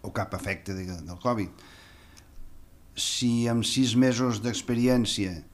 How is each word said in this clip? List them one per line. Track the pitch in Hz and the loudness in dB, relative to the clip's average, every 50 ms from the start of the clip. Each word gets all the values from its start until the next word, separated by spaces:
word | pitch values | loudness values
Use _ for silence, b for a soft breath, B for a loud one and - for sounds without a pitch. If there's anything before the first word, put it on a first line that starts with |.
o | - 98 | -12 -6
cap | - 107 95 - - | -4 -4 -4 -4 -6
efecte | 92 - 98 98 - - 98 95 | -6 -4 -4 -6 -6 -6 -8 -8
de, | 95 92 92 90 82 | -6 -6 -8 -8 -10
del | 76 80 87 90 | -10 -12 -14 -4
covid. | - 123 120 110 95 82 - B B B B B B B B B B B B B B B B B - - - - - - - - - - - | -2 -2 0 0 -2 -4 -6 B B B B B B B B B B B B B B B B B -14 -14 -14 -18 -20 -20 -20 -20 -20 -16 -8
Si | - - - - - 127 120 117 117 120 117 | -6 -4 -4 -2 0 2 2 2 2 2 2
amb | 117 117 110 | 2 2 2
sis | - - 131 131 120 110 | 2 2 2 2 4 6
mesos | 123 131 127 123 117 131 127 113 101 | 6 6 6 4 2 0 0 0 -2
d'experiència | 104 120 110 - - - 120 117 120 127 127 123 113 101 - - 98 92 87 78 - - | -2 -4 -4 -4 -2 -2 0 4 4 4 6 4 4 2 0 -2 -2 -2 -4 -8 -12 -16